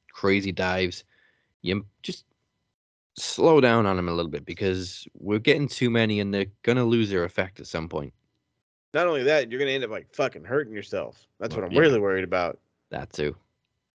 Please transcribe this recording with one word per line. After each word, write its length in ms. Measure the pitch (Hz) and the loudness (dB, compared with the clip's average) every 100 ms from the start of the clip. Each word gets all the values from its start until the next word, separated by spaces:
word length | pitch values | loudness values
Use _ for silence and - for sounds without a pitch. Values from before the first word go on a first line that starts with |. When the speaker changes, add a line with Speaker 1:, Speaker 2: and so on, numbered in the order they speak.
| _ | _
Speaker 1:
crazy 380 | - 98 101 98 | -4 0 2 0
dives, 520 | 87 92 92 92 - - _ _ _ _ _ | -4 -2 0 -2 -4 -16 _ _ _ _ _
you 200 | 87 101 101 _ | -4 -4 -6 _
just 220 | - - _ _ _ _ _ _ _ _ _ - | -12 -12 _ _ _ _ _ _ _ _ _ -12
slow 420 | - - 147 156 | -10 2 6 6
down 280 | 123 117 101 | 6 6 4
on 100 | 92 | 2
him 100 | 87 | 0
a 60 | |
little 160 | 85 82 | -2 -4
bit 160 | 73 80 | -6 -10
because 640 | 85 98 92 90 - - - | -4 -2 0 -4 -12 -18 -12
we're 220 | 95 107 | -4 0
getting 280 | 131 135 143 | 2 2 0
too 220 | - 123 | 0 0
many 300 | 117 110 104 | 2 2 0
and 120 | 101 | 0
they're 140 | 98 98 - | 0 -2 -2
gonna 240 | - 123 117 | 0 2 2
lose 240 | 120 107 | 2 2
their 140 | 95 | 0
effect 360 | 87 - 92 - | -2 -4 -6 -10
at 60 | - | -10
some 240 | 82 82 | -8 -6
point. 240 | 80 71 - _ _ _ _ _ _ _ | -8 -8 -14 _ _ _ _ _ _ _
Speaker 2:
Not 140 | 151 175 | -2 0
only 160 | 147 | 0
that, 260 | 127 156 117 | 2 2 2
you're 100 | 123 | -2
gonna 120 | 139 | -2
end 120 | 135 | -2
up, 60 | 117 | -4
like, 240 | 101 - | -8 -10
fucking 300 | - 131 101 | -4 -4 -4
hurting 300 | 107 139 120 | -4 -4 -4
yourself. 520 | 107 98 98 64 - _ _ | -8 -8 -6 -6 -12 _ _
That's 160 | 113 110 | -8 -6
what 80 | |
Speaker 1:
Well, 80 | 92 | 0
Speaker 2:
I'm 40 | 143 | 4
Speaker 1:
yeah. 40 | |
Speaker 2:
really 180 | 160 117 | 4 4
worried 240 | 101 95 | 2 0
about. 360 | 92 90 85 - _ _ _ | 0 -2 -2 -4 _ _ _
Speaker 1:
That 200 | - 69 | -10 -10
too. 220 | 76 73 - _ _ _ _ _ | -4 -4 -6 _ _ _ _ _